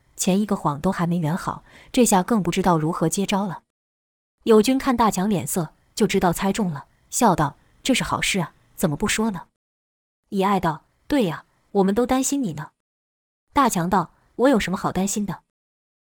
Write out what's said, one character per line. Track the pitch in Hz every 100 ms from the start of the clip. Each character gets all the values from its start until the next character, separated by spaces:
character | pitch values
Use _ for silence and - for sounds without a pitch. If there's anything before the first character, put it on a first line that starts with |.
| _ -
前 | - 185
一 | 208
个 | 196
谎 | 165 147
都 | 185
还 | 190 175
没 | 175
圆 | 156 180
好， | - - - - -
这 | - 233
下 | 196
更 | 180 226
不 | 175
知 | 175
道 | 185 165
如 | 151
何 | - 165
接 | - 190
招 | 190 202
了。 | 156 _ _ _ _ _ _ _ _
友 | - 220
军 | 214 262
看 | 262 240
大 | 226
强 | 185 190
脸 | 190 127
色， | - 156 _ _
就 | - 196
知 | 196
道 | 185
猜 | 165 196
中 | 196 190
了， | 143 - _ _
笑 | - 247 202
道 | 147 - _ _
：“这 | -
是 | 254
好 | 170 -
事 | - 202
啊， | 156 _ _ -
怎 | 175
么 | 143
不 | 202
说 | - 226
呢？” | 180 - _ _ _ _ _ _ _ -
以 | 196
爱 | 190 196
道 | 175 156 _ _ -
：“对 | 294
呀， | 196 151 - _ _
我 | 202
们 | 190
都 | 208 247
担 | 262
心 | 262 285
你 | 233
呢。” | 151 151 _ _ _ _ _ _ _ _
大 | - 247
强 | 185 170
道 | 190 165 _ _ -
：“我 | 254
有 | 247
什 | 202
么 | 185
好 | 151
担 | 180 196
心 | 214 202
的？” | - _ _ _ _ _ _ _